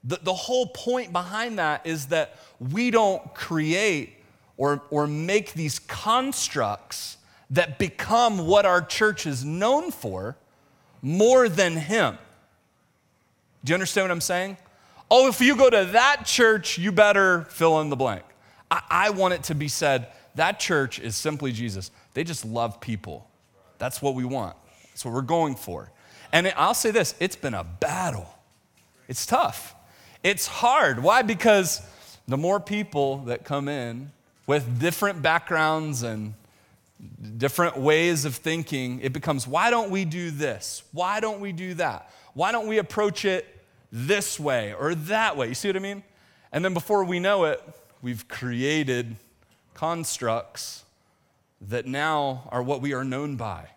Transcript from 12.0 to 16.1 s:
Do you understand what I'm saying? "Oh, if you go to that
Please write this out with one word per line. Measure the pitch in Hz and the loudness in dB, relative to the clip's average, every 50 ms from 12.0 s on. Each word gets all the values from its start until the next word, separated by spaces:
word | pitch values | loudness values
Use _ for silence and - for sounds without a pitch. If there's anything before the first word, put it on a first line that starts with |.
| 185 127 95 - - - _ _ _ _ _ _ _ _ _ _ _ _ _ _ _ _ _ _ _ _ _ _ _ _ _ _ - | 2 0 0 -4 -16 -20 _ _ _ _ _ _ _ _ _ _ _ _ _ _ _ _ _ _ _ _ _ _ _ _ _ _ -2
Do | 127 165 | 0 0
you | |
understand | 185 190 - - 208 190 | 0 0 0 0 0 0
what | 190 180 | 0 0
I'm | 170 | -2
saying? | - - 185 180 185 196 190 - _ _ _ _ _ _ _ - - _ | -2 -2 -2 -2 -2 -4 -8 -14 _ _ _ _ _ _ _ -20 0 _
"Oh, | 214 247 262 269 | 6 8 8 6
if | 240 - | 4 6
you | 247 240 285 | 6 6 8
go | 226 269 254 | 8 8 8
to | 240 208 190 180 185 | 8 6 4 6 6
that | 226 247 269 | 6 6 6